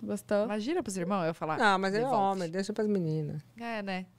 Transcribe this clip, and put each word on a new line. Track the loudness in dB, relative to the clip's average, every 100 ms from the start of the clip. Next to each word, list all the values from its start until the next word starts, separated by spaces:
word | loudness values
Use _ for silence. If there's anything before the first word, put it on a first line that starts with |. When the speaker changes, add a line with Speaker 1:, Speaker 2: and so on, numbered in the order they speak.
Speaker 1:
Gostou? | -6 -6 0 0
Speaker 2:
Imagina | 2 -2 -2 -2
pros | -2 -4
irmãos, | 0 0
eu | 0
falar. | -2 -2 4
Speaker 3:
Não, | 4 4
mas | 2
é | 0
Speaker 2:
"Devolve." | 2 4 2 0
Speaker 3:
homem, | -2
deixa | -4 -4
pras | 0 0
meninas. | 2 2 0 -2 -6 -10 -12
Speaker 2:
É, | -8 -6
né? | -4 -6 -6